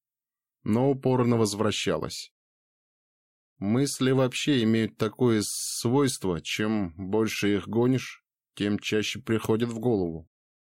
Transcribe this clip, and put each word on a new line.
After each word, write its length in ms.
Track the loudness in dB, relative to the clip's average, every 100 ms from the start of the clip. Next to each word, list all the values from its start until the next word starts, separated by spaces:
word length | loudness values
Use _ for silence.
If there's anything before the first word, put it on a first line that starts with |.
| _ _ _ _ _ _
но 260 | -2 2 2
упорно 480 | 2 2 2 2 2
возвращалась. 960 | 2 2 -2 0 -2 -2 -4 -10 -16 _ _ _ _ _ _ _ _ _ _ _ _ _
Мысли 540 | 0 0 0 0 2
вообще 520 | 2 2 0 0 2
имеют 340 | 4 2 0 -2
такое 440 | -4 2 2 2
свойство: 960 | 0 -6 -8 -4 0 2 2 0 -2 -2
чем 520 | -4 -4 0 0 -4 -6
больше 580 | -2 0 0 0 0 0
их 120 | 0
гонишь, 580 | 0 2 0 -4 -16 _ _ _ -4
тем 240 | -2 -2
чаще 400 | -2 -2 -2 -8
приходят 500 | -2 -2 0 0 0
в 100 | -2
голову. 500 | 0 0 0 -6 -14 _ _ _